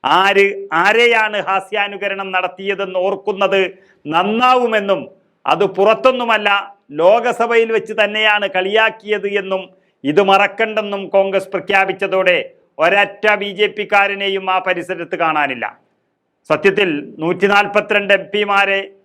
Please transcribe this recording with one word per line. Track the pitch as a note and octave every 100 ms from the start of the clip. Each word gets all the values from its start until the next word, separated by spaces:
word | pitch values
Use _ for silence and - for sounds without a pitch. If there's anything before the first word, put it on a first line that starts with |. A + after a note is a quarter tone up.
ആര് | C3+ E3+ G3 G3 G3 G3 G3 D#3+
ആരെയാണ് | F#3+ A3+ A#3+ A3+ G#3+ G#3 F3
ഹാസ്യാനുകരണം | F#3+ F#3+ G#3 G3+ G3 G3+ G3 F#3+ F#3
നടത്തിയതെന്ന് | F#3 F3+ G3 F#3+ G3 F#3 F#3+
ഓർക്കുന്നത് | G3 G#3 G3 G3 G3 F#3 - _ _ D3
നന്നാവുമെന്നും | D#3+ G3 A3+ B3+ B3+ A#3+ G#3+ G3 F#3+ - _ _ _ -
അത് | E3 F#3+ F#3+
പുറത്തൊന്നുമല്ല | G3+ A3 C4 B3+ A#3 G#3+ G#3 G3+ - - _ D3
ലോകസഭയിൽ | F3 A3+ A#3+ - A3+ A#3 A3+ A3+
വെച്ച് | - G#3+
തന്നെയാണ് | G#3 G#3+ G#3+ G#3 G3+ F#3+
കളിയാക്കിയത് | F#3+ G#3+ A3 A3 G#3 G#3 G3 G3+
എന്നും | F#3+ F#3+ F#3 _ _ _ C#3
ഇത് | D3+ G3
മറക്കണ്ടെന്നും | G3 G3+ G3 A3 A3 G#3 G3+ F#3+
കോൺഗ്രസ് | G3 G3 F#3+ F#3+
പ്രഖ്യാപിച്ചതോടെ | F#3+ F3+ G3 F#3+ F#3+ F#3+ F#3+ F3+ E3+ - _ _ -
ഒരൊറ്റ | E3 G3+ G3+ - G#3+ G#3
ബി | G3+ F#3+
ജെ | G#3 -
പിക്കാരനെയും | G3 G3+ G3+ G3 G3 F#3+ F#3 F#3
ആ | F#3
പരിസരത്ത് | F3+ E3+ F3 E3 F3
കാണാനില്ല. | E3 D#3 C#3+ B2 G#2+ - _ _ _ _ _ _ _
സത്യത്തിൽ | - G3+ F#3 F#3+ D3 - -
നൂറ്റിനാൽപത്തിരണ്ട് | E3 F3+ G3 G3+ G3+ G#3 G3+ G#3 G3+ F#3+
എം | F3
പിമാരെ | G#3 G#3 G3 G3 G3 G3 _